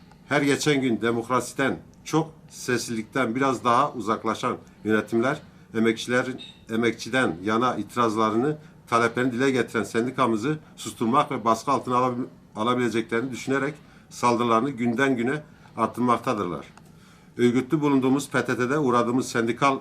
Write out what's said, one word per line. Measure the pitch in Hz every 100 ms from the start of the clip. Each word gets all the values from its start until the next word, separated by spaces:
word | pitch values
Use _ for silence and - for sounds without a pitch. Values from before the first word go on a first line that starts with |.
| - - -
her | 143
geçen | 139 131 151 139
gün | 131 107
demokrasiden | 117 117 113 127 123 - 131 87 - -
çok | - 156 156 - -
seslilikten | - - 120 - 113 110 139 117
biraz | 123 135 113
daha | 117 120 147
uzaklaşan | 127 104 107 113 104 127 90 - -
yönetimler, | 107 110 107 113 127 151 - - -
emekçilerin, | 113 113 113 - 127 127 120 - - -
emekçiden | 113 117 113 117 131 117 82
yana | 98 113 123 104
itirazlarını, | - 123 117 107 110 110 143 151 - - -
taleplerini | 117 117 120 127
dile | 117 135
getiren | 127 113 117
sendikamızı | 98 117 123 135 120 110 127 156 - -
susturmak | 110 98 113 139 147
ve | 131
baskı | 113 113 -
altına | 127 127 123
alabil-, | 127 123 127 - - 104
alabileceklerini | 113 127 123 113 110 117 135
düşünerek | 113 - 135 139 151 - - -
saldırılarını | - 120 113 120 113 135
günden | 117 120 117 135 120
güne | 117 151 - - - -
arttırmaktadırlar. | 110 - 123 117 - 107 90 76 - - - - - - - -
Örgütlü | 120 123 131 160
bulunduğumuz | 147 135 131 139 139
P | 127
T | 120 117
T'de | 123 151
uğradığımız | 135 120 117 127 -
sendikal | 123 117 117 139 135